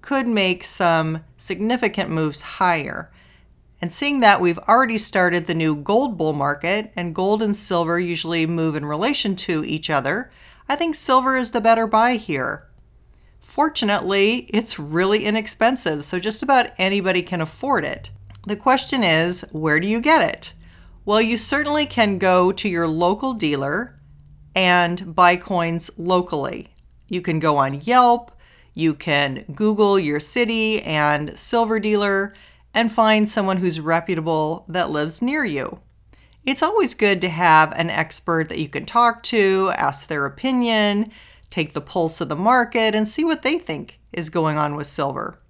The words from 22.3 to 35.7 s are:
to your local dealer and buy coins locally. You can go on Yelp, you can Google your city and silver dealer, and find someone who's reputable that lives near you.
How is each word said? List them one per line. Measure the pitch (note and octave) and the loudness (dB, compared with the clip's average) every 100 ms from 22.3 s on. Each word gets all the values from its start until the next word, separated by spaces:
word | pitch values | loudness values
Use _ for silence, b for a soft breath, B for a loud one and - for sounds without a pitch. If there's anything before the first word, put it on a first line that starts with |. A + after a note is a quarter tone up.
| F3+ F3+ | 4 4
to | F#3+ G#3 | 2 -4
your | E3+ E3+ | -2 -2
local | D#3+ F3 G#3+ C4 | 2 0 0 -2
dealer | A#3 D#3+ C#3+ C#3 E3 B3 - - - - - - | -2 -2 -2 -2 -4 -6 -12 -20 -20 -20 -20 -6
and | F#3+ F#3 F3+ F3 F3 F#3 | 0 4 4 2 -2 -6
buy | D#3+ F3 | 4 4
coins | F3+ F3+ F3+ E3 E3+ - - | 4 -2 -2 -2 -4 -8 -8
locally. | E3+ F3+ F3+ D3+ C3+ - - _ _ _ _ | 0 0 0 -4 -4 -8 -14 _ _ _ _
You | F3+ | -6
can | F3+ D#3+ | -2 0
go | D#3 D3 | 2 2
on | C3+ C#3 | 0 -2
Yelp, | C#3+ B3 B3 A#3+ A#3+ - b b b | 2 4 6 4 0 -20 b b b
you | - D#3+ | -2 -2
can | C#3+ - C#3+ C#3+ C3 - | 0 0 0 0 -4 -12
Google | C#3 G#3+ G#3+ G#3 G3 | -2 0 4 4 4
your | D#3 D3 | 2 -2
city | - B3 A#3 A3+ A3 G#3+ | -2 -2 0 0 0 -2
and | - D#3 D3 D3 D3+ - | -2 0 2 0 -2 -6
silver | - A#3 A3+ A3 | -2 0 0 0
dealer, | G#3+ G#3 G3+ G3 G3 b b b b | 0 0 2 0 -2 b b b b
and | - A#3 | -2 0
find | A3 A3 G#3+ G#3+ | 2 4 4 2
someone | A3 F#3+ F#3+ | 0 0 0
who's | F3+ D#3+ | -2 -2
reputable | D#3 E3 E3 E3+ D#3+ D#3 D#3 E3 - | 0 0 0 -4 0 0 0 -4 -6
that | F3+ E3 | -4 -2
lives | D3+ D#3 D#3 | -2 -4 -4
near | A#3+ D4+ | -2 -2
you. | B3 C#3+ - | -2 -4 -6